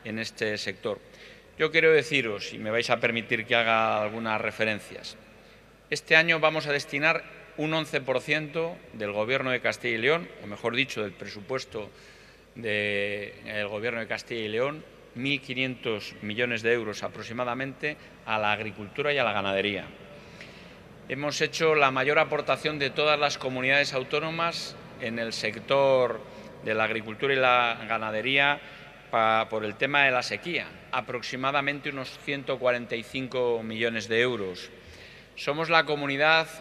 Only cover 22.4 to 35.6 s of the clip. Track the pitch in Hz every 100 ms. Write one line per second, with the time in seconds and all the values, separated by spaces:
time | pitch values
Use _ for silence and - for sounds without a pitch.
22.4 | 143 131 156 151 139 135 151 147 143 139
23.4 | 135 127 127 139 139 139 127 147 160 165
24.4 | 170 160 - - - - 120 117 113 -
25.4 | 110 107 104 139 139 131 123 113 - -
26.4 | - - - 110 110 113 110 107 139 135
27.4 | 127 123 120 117 110 113 110 107 117 139
28.4 | 143 143 - - - - - 120 110 110
29.4 | 110 110 107 104 135 143 139 127 117 104
30.4 | 175 160 85 - - 127 113 123 - 127
31.4 | 135 143 139 143 147 139 127 - - 139
32.4 | 135 131 127 123 117 120 113 135 131 127
33.4 | 123 117 113 110 117 113 104 113 123 117
34.4 | 95 90 - - - - - - - -
35.4 | - 147